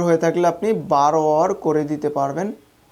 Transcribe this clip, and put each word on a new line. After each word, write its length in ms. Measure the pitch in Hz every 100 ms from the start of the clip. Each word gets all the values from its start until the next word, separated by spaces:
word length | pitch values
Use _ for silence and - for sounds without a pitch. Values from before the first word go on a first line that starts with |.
| 175
হয়ে 120 | 165 165
থাকলে 200 | 170 175
আপনি 140 | 170 208 202 139
বারো 280 | 143 143 160 156
আওয়ার 180 | 151 170 - 160
করে 160 | 151 147
দিতে 180 | 147 147 147
পারবেন। 300 | 139 143 202 - _ _ _